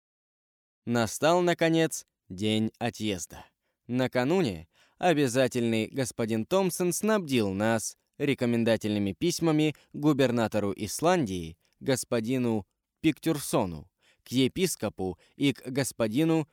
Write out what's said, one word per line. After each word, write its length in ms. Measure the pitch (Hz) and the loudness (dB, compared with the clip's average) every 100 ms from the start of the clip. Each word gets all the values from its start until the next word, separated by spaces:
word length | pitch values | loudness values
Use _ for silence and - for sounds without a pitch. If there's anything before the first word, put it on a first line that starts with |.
| _ _ _ _ _ _ _ _ | _ _ _ _ _ _ _ _
Настал, 560 | - 120 110 - 147 180 | -2 0 0 0 2 4
наконец, 640 | 175 165 165 160 160 - - _ - | 2 2 2 2 0 -2 -14 _ -14
день 420 | 92 107 110 110 - | -4 0 2 0 -2
отъезда. 680 | 117 - 107 92 - - - _ _ _ - | -6 -4 -4 -4 -8 -16 -20 _ _ _ -6
Накануне 840 | 123 127 127 127 190 135 80 85 _ _ - | -2 0 0 0 2 0 -4 -12 _ _ -2
обязательный 880 | 180 151 135 127 127 123 117 110 110 | 2 2 2 2 2 2 0 0 -2
господин 580 | - 127 - 113 113 | -4 -4 -4 -2 -2
Томпсон 480 | 107 190 185 - 180 | 0 0 0 0 -2
снабдил 600 | - 214 220 160 123 101 | 0 0 0 2 0 2
нас 420 | 95 110 113 - - _ - | 2 2 0 -2 -14 _ -6
рекомендательными 920 | 143 127 120 117 117 110 107 104 98 | -2 0 0 2 2 0 0 0 -2
письмами 600 | - 170 - 165 151 156 - _ | -2 -2 0 0 2 0 -2 _
губернатору 800 | - 147 135 127 120 110 107 98 - | -2 2 2 2 2 0 0 -2 -4
Исландии, 800 | 101 - 160 185 110 90 80 - _ - | -6 -2 2 2 0 -4 -8 -14 _ -8
господину 880 | 131 127 - 120 113 131 120 110 - _ _ _ | -2 -2 -2 -2 -2 0 0 -2 -4 _ _ _
Пиктюрсону, 880 | 160 - 165 147 - 151 95 78 - _ _ _ | 0 0 -2 -2 -2 -2 -2 -6 -14 _ _ _
к 60 | - | -4
епископу 880 | 123 127 - 185 - 104 - 95 87 _ - | 0 0 2 -2 -2 -6 -4 -6 -8 _ -2
и 180 | 139 | -2
к 120 | - 123 | -2 -4
господину 800 | 135 127 - 110 117 165 160 147 | -4 -4 -2 -2 0 2 0 -2